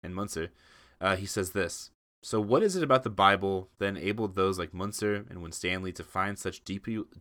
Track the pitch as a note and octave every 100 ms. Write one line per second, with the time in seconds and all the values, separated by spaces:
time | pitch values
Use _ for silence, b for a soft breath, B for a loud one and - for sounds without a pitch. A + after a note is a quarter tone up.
0 | F2 F#2 G2+ - E2 b b b b b
1 | F#2+ F#2+ G2 - F2+ G2+ E2+ - - _
2 | _ _ - A2 G#2 C3 G#3 F#3 D3+ C3
3 | A#2+ G2+ G2 G2 G2 F#2+ F#2 _ G2 G2
4 | F2+ G#2 G#2+ F#2+ F#2+ F2+ E2+ F2+ G2 -
5 | G#2 G2+ G#2 F2+ E2+ - F2+ F#2 F#2 F2
6 | - F#2+ F#2+ G2+ F#2+ F2+ - G2 - A2
7 | G2+ -